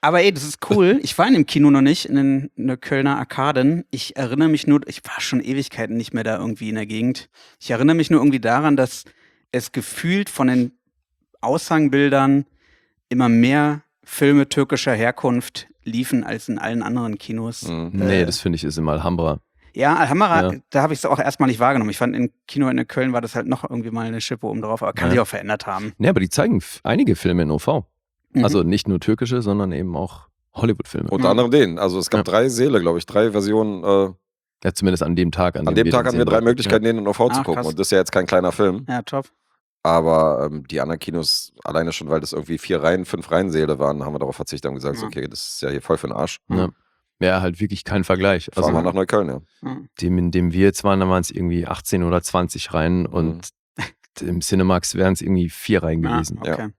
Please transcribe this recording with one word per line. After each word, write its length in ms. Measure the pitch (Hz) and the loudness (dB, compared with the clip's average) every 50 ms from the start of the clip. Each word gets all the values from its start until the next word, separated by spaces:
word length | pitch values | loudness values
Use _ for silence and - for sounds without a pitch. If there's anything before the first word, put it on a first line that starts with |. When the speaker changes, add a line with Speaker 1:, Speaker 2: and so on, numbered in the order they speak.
Speaker 1:
Aber 200 | - 147 165 175 | 2 4 4 6
ey, 120 | 175 202 190 | 6 4 4
das 120 | 147 135 | 0 -6
ist 140 | 151 147 - - - | -10 -10 -10 -2 0
cool. 280 | 208 208 185 175 214 277 285 | 4 4 6 6 6 4 2
Ich 140 | - - | -2 0
war 100 | - 175 220 | 2 4 6
in 60 | 269 | 6
dem 120 | 180 147 | 6 4
Kino 240 | - - 151 143 147 | 2 4 4 6 6
noch 100 | 143 139 | 8 6
nicht, 260 | 135 139 151 - - | 6 4 4 2 0
in 100 | - - | -2 0
den 340 | 139 139 135 135 135 139 147 _ | 0 2 2 0 0 -2 -6 _
Neuköllner 600 | - - 131 127 - - - 147 135 135 143 139 - | -6 -4 -4 -4 -4 -6 -4 -2 0 0 0 0 -2
Arkaden. 680 | 123 - - - 131 143 147 131 127 139 160 170 - _ | -4 -8 -4 -2 -2 0 2 2 2 2 2 0 -4 _
Ich 260 | - 127 - - - | -10 -10 -10 -10 -6
erinnere 320 | - 139 120 120 139 156 160 | -6 -6 -4 0 2 2 2
mich 180 | 156 147 - | 2 0 2
nur, 140 | - 143 147 135 | 4 2 2 2
ich 160 | - - - _ | -2 -14 -14 _
war 160 | - - - | -12 -10 -8
schon 200 | - - - 127 | -6 -2 -2 -2
Ewigkeiten 560 | - - 131 135 139 - - - 117 107 110 | -2 -2 -4 -4 -4 -6 -6 -8 -6 -4 -4
nicht 160 | 117 113 - - | -6 -6 -6 -6
mehr 120 | 117 113 | -6 -4
da 140 | 113 110 - | -4 -4 -4
irgendwie 300 | - - 110 107 113 107 | -4 -6 -6 -6 -8 -6
in 60 | 107 | -6
der 120 | 107 107 | -6 -6
Gegend. 420 | 104 107 107 113 123 127 - - _ _ _ - - _ _ | -6 -6 -4 -2 -2 -2 -4 -8 _ _ _ -20 -20 _ _
Ich 100 | - - | -6 -4
erinnere 240 | 123 113 127 147 160 | -2 2 4 4 4
mich 140 | 165 156 - | 4 2 4
nur 100 | 170 151 | 4 4
irgendwie 200 | 123 147 135 131 | 4 4 2 2
daran, 360 | 113 113 117 127 151 156 143 | 0 2 2 2 2 2 2
dass 280 | 131 131 127 - - - - _ _ _ _ _ _ _ _ - | 2 2 0 -2 -10 -16 -20 _ _ _ _ _ _ _ _ -8
es 200 | 127 113 - _ | -6 -6 -6 _
gefühlt 560 | 131 110 - - - - 170 180 196 202 - | -8 -8 -8 -10 -8 -4 -2 -2 -2 -2 -4
von 200 | - - 135 127 | -4 0 0 2
den 240 | 127 127 123 123 - _ _ _ _ _ _ _ _ _ _ _ _ _ | 2 2 0 -2 -4 _ _ _ _ _ _ _ _ _ _ _ _ _
Aushangbildern 1040 | - 110 135 165 - - 170 156 156 143 131 139 143 143 135 139 135 135 139 139 143 _ _ _ _ _ _ _ _ _ _ _ _ _ | -4 -2 -2 -2 0 0 2 2 2 4 4 4 2 4 4 4 4 4 4 2 2 _ _ _ _ _ _ _ _ _ _ _ _ _
immer 200 | 127 123 127 123 | 0 2 4 4
mehr 540 | 117 117 120 127 135 147 147 147 147 147 _ _ _ _ _ | 6 6 6 4 4 4 2 2 0 -4 _ _ _ _ _
Filme 440 | - - - 147 139 143 143 139 139 | -16 -4 2 4 6 6 6 4 4
türkischer 440 | - - 139 135 - 127 - 139 127 | 2 0 0 0 0 -2 0 0 0
Herkunft 760 | 107 113 117 123 - - 135 120 120 123 - _ - - _ _ _ _ | 2 2 0 -2 0 0 0 0 0 -2 -4 _ -14 -16 _ _ _ _
liefen 400 | - 113 117 127 127 - 123 110 | -6 -4 -4 -4 0 -2 -2 -2
als 240 | - 113 113 - - | -2 -8 -8 -6 -6
in 100 | 120 101 | -6 -6
allen 240 | - 110 117 120 110 | -4 -4 -4 -2 -2
anderen 360 | - 117 123 120 113 107 104 | -2 -2 -2 -2 -4 -6 -8
Kinos. 440 | - - 110 113 113 113 117 - - | -8 -8 -8 -6 -6 -6 -8 -10 -8
Speaker 2:
Mhm. 280 | 78 82 82 82 85 95 | -8 -6 -6 -6 -6 -2
Speaker 3:
Nee, 280 | 98 98 95 98 95 90 | 0 0 2 4 4 2
Speaker 1:
Äh, 40 | |
Speaker 3:
das 120 | 85 90 - | 2 0 -4
finde 180 | - 98 85 | -2 -2 -2
ich 80 | 80 - | -2 -2
ist 140 | 73 73 78 | -4 -4 -2
in 100 | 78 78 | -2 0
Alhambra. 520 | 76 78 78 87 90 85 82 80 73 69 _ _ _ _ _ _ _ | 0 0 0 -2 -2 0 0 -2 -2 -4 _ _ _ _ _ _ _
Speaker 1:
Ja, 220 | - 127 143 160 | 0 2 2 4
Alhambra, 560 | 170 160 127 139 175 208 202 170 165 175 92 - | 4 2 2 4 2 2 4 4 2 2 0 -2
Speaker 3:
Ja. 60 | 135 _ _ | -4 _ _
Speaker 1:
da 120 | - 139 135 | 0 0 2
hab 80 | 156 156 | 2 0
ich's 120 | 135 - | -2 0
auch 120 | 139 139 143 | -2 0 0
erstmal 300 | - 139 135 - 143 131 | 0 -2 0 0 0 0
nicht 100 | 123 107 | 2 2
wahrgenommen. 320 | 120 127 139 131 110 107 | 2 2 4 2 0 -2
Ich 60 | 101 - | -2 -2
fand, 160 | 127 120 - | -2 -2 0
im 160 | 110 123 120 _ _ _ | -2 -4 -4 _ _ _
Kino 220 | - - 139 143 131 | -12 -4 -2 -2 0
in 180 | 127 127 123 | 0 -2 -4
Köln 260 | - - - 131 131 123 | -4 -4 -2 -2 0 -2
war 80 | 120 117 | -2 -4
das 120 | 113 - | -4 -6
halt 120 | 120 - | -6 -2
noch 220 | 123 127 123 - - | -2 -4 -4 -4 -8
irgendwie 220 | 123 120 113 113 | -8 -8 -8 -6
mal 160 | 110 113 113 | -8 -6 -6
eine 140 | 113 113 117 | -6 -6 -8
Schippe 260 | 110 - 135 113 - | -6 -8 -8 -8 -6
oben 140 | 110 107 110 107 | -8 -6 -6 -6
drauf, 200 | 107 110 113 113 | -6 -6 -4 -4
aber 100 | 101 98 | -6 -4
kann 140 | 107 - | -2 -2
Speaker 3:
Ja. 40 | 85 90 | 2 2
Speaker 1:
sich 80 | 123 | 2
auch 60 | 113 | 2
verändert 400 | - - 101 92 98 107 107 - | 0 -4 -10 -6 -6 -6 -6 -6
haben. 260 | - 95 95 101 110 110 _ | -8 -8 -8 -8 -10 -8 _
Speaker 3:
Nee, 100 | 107 151 | 2 2
aber 120 | 196 - | 4 4
die 80 | 185 180 | 2 0
zeigen 300 | - - 143 226 233 92 | 2 0 2 2 2 0
f-, 220 | - - - - _ | -2 -6 -16 -10 _
einige 340 | - 113 196 285 185 98 | -2 0 2 2 2 0
Filme 260 | - - 90 87 87 85 | 0 2 0 2 2 2
in 80 | 76 | 2
O 80 | 76 76 | 0 -2
V. 280 | - - 147 151 92 _ _ _ _ _ _ _ _ _ _ | 0 0 0 -2 -2 _ _ _ _ _ _ _ _ _ _
Speaker 1:
Mhm. 100 | 131 120 | 2 2
Speaker 3:
Also 180 | 104 95 104 85 | 4 4 2 2
nicht 240 | 82 90 104 - | 2 0 0 0
nur 140 | - 98 87 | 0 -2 -2
türkische, 400 | - - 107 107 127 117 123 123 117 | 0 -2 -2 -2 -2 -4 -2 -2 -2
sondern 300 | 104 101 101 101 92 87 | -2 -2 -2 -2 -2 -4
eben 240 | 69 87 92 87 | -4 -6 -4 -6
auch 320 | 73 87 92 - - - _ _ _ _ _ _ | -6 -6 -8 -10 -14 -20 _ _ _ _ _ _
Hollywood-Filme. 540 | - - 117 110 - - - - - - - | -2 0 0 0 0 -2 -8 -6 -6 -4 -2
Speaker 2:
Unter 160 | - 95 87 90 | -2 0 2 2
Speaker 1:
Mhm. 20 | |
Speaker 2:
anderem 200 | 98 113 123 120 | 4 4 4 4
den. 280 | 120 147 131 92 82 82 | 6 4 4 4 2 0
Also 200 | 98 95 90 95 | -2 0 0 -2
es 120 | 87 - | -4 0
gab 80 | - 104 | 0 0
Speaker 3:
Ja. 60 | 101 | 0
Speaker 2:
drei 240 | - 90 107 120 135 | 2 2 2 2 2
Säle, 300 | 123 113 123 151 131 104 | 2 0 0 2 2 2
glaub 160 | 87 85 82 85 | 2 2 0 -2
ich, 80 | 82 | -4
drei 240 | - - 101 107 113 101 | -2 0 2 2 2 2
Versionen, 500 | 104 98 101 107 110 110 107 104 92 82 | 0 0 2 2 2 0 0 -4 -4 0
äh, 300 | 98 98 98 98 95 90 _ _ _ _ _ _ _ _ _ _ | 2 4 4 4 2 -2 _ _ _ _ _ _ _ _ _ _
Speaker 3:
Ja, 80 | 95 87 | -4 -4
zumindest 280 | - 98 95 90 85 - | 0 0 0 2 2 0
an 140 | 76 85 | 0 2
dem 160 | 85 92 85 78 | 2 0 0 0
Tag, 240 | - 92 90 85 | 0 0 0 0
an 100 | - 76 | -2 -2
Speaker 2:
An 80 | 76 78 | 0 2
Speaker 3:
dem 0 | |
Speaker 2:
dem 100 | 90 113 | 2 2
Speaker 3:
wir 60 | 82 - | 4 2
Speaker 2:
Tag 100 | 127 120 | 2 0
Speaker 3:
den 40 | 127 | 0
Speaker 2:
haben 40 | 120 | 0
wir 40 | 120 | 0
Speaker 3:
sehen 60 | 120 | 0
Speaker 2:
drei 60 | 110 101 | 2 2
Speaker 3:
wollten. 80 | 113 113 | 2 4
Speaker 2:
Möglichkeiten, 400 | 117 120 127 131 101 98 110 107 | 4 2 2 0 0 0 2 2
Speaker 3:
Ja. 80 | 113 113 | 2 0
Speaker 2:
den 60 | 113 | 0
in 80 | 104 101 | 0 -2
O 40 | 101 | 0
V 160 | - 120 123 | 2 0 0
zu 100 | 117 131 | 2 0
Speaker 1:
Ah, 20 | 139 | -2
Speaker 2:
gucken. 120 | - 82 | -2 -2
Speaker 1:
krass. 100 | 76 85 | -2 -2
Speaker 2:
Und 120 | 78 78 80 | -6 -4 -4
das 100 | 95 - | -2 2
ist 20 | |
ja 80 | - 95 | 2 2
jetzt 140 | 92 - - | 2 2 0
kein 140 | 98 92 | -2 0
kleiner 260 | 85 - 90 90 90 85 | 2 2 2 2 0 0
Film. 320 | - 107 98 90 104 135 127 | 2 0 0 0 -2 -6 -6
Speaker 1:
Ja, 140 | 127 247 226 | -6 -6 -6
top. 240 | - - 139 135 _ _ _ _ _ _ _ _ _ _ _ _ | -6 -8 -8 -8 _ _ _ _ _ _ _ _ _ _ _ _
Speaker 2:
Aber, 640 | 80 82 82 80 80 82 80 80 80 73 60 69 76 | 2 2 2 4 4 4 4 4 2 2 0 -2 -4
ähm, 160 | 76 76 69 65 | -6 -10 -12 _
die 120 | 82 76 | -6 -4
anderen 200 | 65 73 82 82 | -4 -4 -4 -8
Kinos, 520 | - - 80 85 80 73 - - - - _ _ - | -8 -8 -6 -6 -2 -2 -2 -4 -4 -8 _ _ -10
alleine 280 | - - 80 82 82 78 | -4 -2 -2 -2 -2 -4
schon, 160 | - 80 73 | -6 -4 -2
weil 120 | 76 80 | -2 -2
das 120 | 73 73 - | -2 -4 -8
irgendwie 260 | 78 76 71 82 78 | -8 -6 -6 -8 -8
vier 220 | - - 92 80 71 | -4 -4 -4 0 2
Reihen, 220 | 80 87 95 90 | 2 0 0 -2
fünf 260 | - - 95 82 - 80 | -4 -8 -10 -6 0 0
Reihen 180 | 85 95 95 | 0 0 0
Säle 300 | 80 78 78 76 76 67 | 0 0 0 0 0 0
waren, 240 | 71 71 73 73 73 | 0 -2 -2 -2 -6
haben 100 | 76 73 | -6 -6
wir 60 | 71 | -6
darauf 160 | 69 67 67 | -6 -6 -6
verzichtet 320 | - 69 - - 71 - 71 | -8 -10 -10 -10 -8 -8 -8
und 80 | 67 | -8
gesagt, 220 | 67 65 71 71 67 | -6 -6 -6 -6 -6
Speaker 1:
Ja. 60 | - | -8
Speaker 2:
"Okay, 200 | - - - 67 | -10 -8 -8 -10
das 280 | - - - - - - | -8 -10 -10 -12 -10 -10
ist 80 | - - | -8 -6
ja 80 | 67 | -6
hier 120 | 69 69 - | -6 -6 -2
voll 140 | - 82 78 | -2 -2 -2
für 80 | - | -2
den 80 | - - | -6 -4
Arsch." 220 | 50 71 87 - - _ _ | -4 -4 -6 -6 -10 _ _
Speaker 3:
Ja. 180 | 92 92 92 87 - _ _ _ _ _ _ _ _ _ | -2 0 0 -2 -4 _ _ _ _ _ _ _ _ _
Ja, 200 | - 92 92 92 | 0 2 2 2
halt 180 | 92 90 85 87 | 0 -2 -2 -2
wirklich 220 | 104 95 104 95 - | -4 -4 -4 -6 -8
kein 200 | - 107 101 90 | -4 -4 -4 0
Vergleich. 440 | - 95 90 92 98 98 87 85 - - | 0 0 2 4 2 2 2 -2 -6 -4
Speaker 2:
Fahren 120 | - 87 | 0 0
Speaker 3:
Also 120 | 76 80 | 2 2
Speaker 2:
wir 60 | 82 82 | 2 0
nach 100 | 90 87 | 0 0
Neukölln, 340 | 98 95 90 - 107 98 78 | 0 0 2 2 0 0 0
ja. 120 | 65 67 78 _ _ _ - | -4 -8 -10 _ _ _ -12
Speaker 1:
Ja. 120 | - - 135 - - _ - | -12 -12 -12 -14 -18 _ -4
Speaker 3:
dem, 180 | - 87 90 90 | -2 0 0 2
in 120 | 87 87 | 0 0
dem 220 | 82 92 87 87 82 | 0 0 0 0 2
wir 80 | 92 95 | 4 4
jetzt 220 | 98 95 - - | 4 4 2 0
waren, 160 | 101 98 95 | 0 2 2
da 80 | 95 92 | 2 2
waren's 220 | 92 92 87 - - | 2 0 0 -2 -4
irgendwie 340 | - 90 87 87 87 87 | -4 -4 -2 -2 -2 -2
achtzehn 360 | - - - - - - 95 87 | -4 -6 -8 -6 -4 -2 0 0
oder 180 | 85 87 87 82 | 2 0 0 -2
zwanzig 500 | - - 90 90 87 - 80 - - - | 0 -2 -2 -2 -2 -6 -8 -12 -6 -2
Reihen 340 | 85 78 82 90 90 87 | 0 0 2 0 0 -2
und 420 | - - 87 82 80 82 85 90 - _ _ _ _ _ - - - _ _ _ _ _ - | -2 -2 -2 -2 -2 -2 -6 -12 -18 _ _ _ _ _ -12 -12 -12 _ _ _ _ _ -12
Speaker 2:
Mhm. 80 | - - | -8 -6
Speaker 3:
im 120 | 87 87 | -4 -4
Cinemax 540 | - - - 95 92 92 95 90 - - - | -4 -2 0 2 2 4 2 2 0 -2 -2
wären's 260 | 92 95 92 95 - | 0 2 2 2 0
irgendwie 280 | - - 98 92 87 85 | -2 -2 0 0 0 -2
vier 320 | - - - - 107 92 82 | -4 -10 -4 0 0 0 2
Reihen 220 | 82 80 82 82 | 0 -2 -2 -2
Speaker 1:
Ah, 80 | - 120 | -2 -2
Speaker 3:
gewesen. 240 | 120 80 80 85 - | -2 -4 -4 -8 -8
Speaker 1:
okay. 100 | - - 80 76 113 | -6 -6 -6 -4 -6
Speaker 2:
Ja. 60 | 107 107 | -10 -12